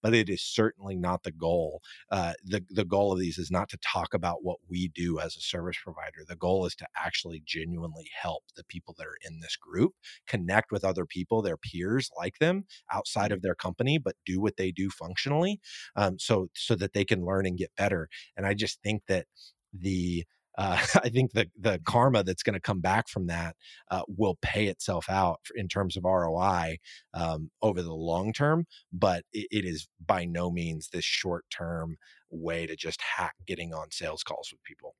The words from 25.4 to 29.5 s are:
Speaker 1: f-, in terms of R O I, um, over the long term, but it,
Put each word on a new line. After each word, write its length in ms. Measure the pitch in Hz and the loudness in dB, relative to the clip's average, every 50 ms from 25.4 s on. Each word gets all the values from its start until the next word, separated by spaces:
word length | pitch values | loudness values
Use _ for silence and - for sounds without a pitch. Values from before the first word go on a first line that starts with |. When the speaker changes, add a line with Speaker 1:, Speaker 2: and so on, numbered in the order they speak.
| _ | _
Speaker 1:
f-, 60 | - - | -12 -8
in 120 | - 101 92 | -6 -6 -2
terms 300 | - 101 98 90 87 95 | 0 0 0 0 0 0
of 80 | 87 | 2
R 220 | 90 95 92 87 82 | 4 4 4 4 4
O 100 | 80 87 | 2 2
I, 400 | 90 98 92 87 82 80 80 82 _ - - - _ _ - | 4 4 4 4 2 -2 -4 -8 _ -18 -20 -20 _ _ -4
um, 380 | 82 85 82 80 78 78 78 _ _ | -2 -2 -2 0 -2 -4 -8 _ _
over 200 | - 110 104 87 | 0 2 2 2
the 120 | 90 85 80 | -2 -4 -4
long 400 | 80 80 82 82 87 95 107 113 | -4 -2 0 0 2 0 0 0
term, 320 | - 143 147 156 165 170 _ - - _ _ | 2 2 2 4 2 0 _ -8 -20 _ _
but 340 | - 90 98 98 90 87 - _ _ | -2 4 4 4 4 4 -2 _ _
it, 140 | 107 101 - | -6 -6 -2